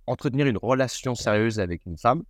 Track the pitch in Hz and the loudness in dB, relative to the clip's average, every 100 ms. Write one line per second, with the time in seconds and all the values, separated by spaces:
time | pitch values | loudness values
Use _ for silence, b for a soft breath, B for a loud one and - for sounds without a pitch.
0 | - 123 143 127 143 101 107 131 131 - | -8 -4 -2 0 2 0 0 0 0 -4
1 | 131 120 - 107 113 107 90 87 - 80 | -6 -4 0 2 2 0 -4 -6 -10 -2
2 | 120 151 - | 2 2 -2